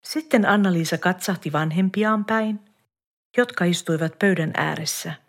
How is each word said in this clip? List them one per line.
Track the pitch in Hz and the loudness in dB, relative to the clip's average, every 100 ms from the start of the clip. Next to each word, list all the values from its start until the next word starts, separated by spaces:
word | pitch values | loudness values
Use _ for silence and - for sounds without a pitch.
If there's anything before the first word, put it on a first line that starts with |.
| - | -6
Sitten | 311 311 233 202 | -8 2 2 4
Anna-Liisa | 202 196 170 160 165 | 4 4 2 0 0
katsahti | 180 185 - 180 151 | -2 -2 -4 -4 -2
vanhempiaan | 147 156 160 190 196 214 220 | -2 0 0 0 0 0 0
päin, | 208 220 220 208 _ _ _ _ _ _ _ - | 0 -2 -2 -6 _ _ _ _ _ _ _ 0
jotka | 240 - | 0 0
istuivat | 175 170 - 160 160 - | 0 0 -2 -2 -2 0
pöydän | 202 180 160 - | 2 2 0 -2
ääressä. | 151 156 160 - 170 156 | -2 -4 -6 -6 -8 -12